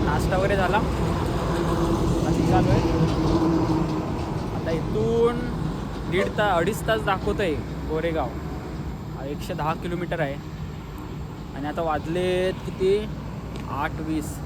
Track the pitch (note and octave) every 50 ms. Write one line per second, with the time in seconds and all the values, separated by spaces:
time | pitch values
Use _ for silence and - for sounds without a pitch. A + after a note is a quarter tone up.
0 | - - D3 D#3 - - F#3+ F#3 F#3+ F#3+ G#3 G3 F#3 E3+ F#3 G#3+ A3+ - - -
1 | - - - - - - - - - - - - - E3+ - - - - - -
2 | - - - E4+ E4+ - - - - - - - - - - - - - - D#3+
3 | D#3+ D#3 - - D#3+ D3+ D3+ E3 D#3+ E3 E3 D#3 - - D#3+ D#3+ E3 D#3 D#3 D#3
4 | - - - - - - - - - - - - D#3+ E3 E3 D#3+ - - - G#3+
5 | A3 A3+ A#3 A#3 A#3 A#3 A#3+ A#3+ B3 - - - - - - - - - - -
6 | - - D#3+ F#3 G3+ G3 - - G#3 G#3 F#3 E3+ E3+ F#3+ A3 - - - A3 A3
7 | D#3+ G3+ F#3+ F#3 - G3+ G3+ - G#3 E3+ D3 B2 G#2 - - - - - D#3 D#3+
8 | D#3+ E3+ E3 D#3+ C3+ - - - - - - - - - - - - - - -
9 | - - - - C3 C#3 D3 - - - C#3+ D3+ D3 D#3 E3 E3 - F3 F3 E3+
10 | F3 D#3 F3 D#3+ D#3 C#3 C#3 D3 - - - - - - - - - - - -
11 | - - - - - - - - - - - C3+ C#3 D3+ D3 F3 E3+ D#3+ D3+ D3
12 | C#3+ D#3 E3 F3 F3+ F3+ F3+ F3+ F3+ F#3 F3 D#3+ - - - - F#3 F#3+ G3 G#3
13 | G#3+ G#3+ G#3 - - - - - - - - - - - A#2+ C3+ D3 D#3 D3 D#3
14 | D#3 D#3 D#3 D#3 D3 - G2 - -